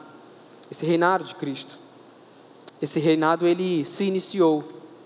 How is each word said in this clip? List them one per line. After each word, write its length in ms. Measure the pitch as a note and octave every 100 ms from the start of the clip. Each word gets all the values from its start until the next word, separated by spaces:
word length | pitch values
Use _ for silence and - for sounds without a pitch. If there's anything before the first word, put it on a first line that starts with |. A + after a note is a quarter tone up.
| - - - - - - -
esse 160 | - D#3+
reinado 380 | E3+ F3 F#3
de 100 | D3
Cristo. 460 | - C#3+ C3 - - - - - - - - - - - -
Esse 200 | D3 D#3+
reinado, 480 | D#3 D#3+ D#3 E3 F3
ele 360 | F3 F#3 E3 C#3
se 180 | -
iniciou, 600 | G3 F#3+ - G3+ E3 D3+ D3 - - -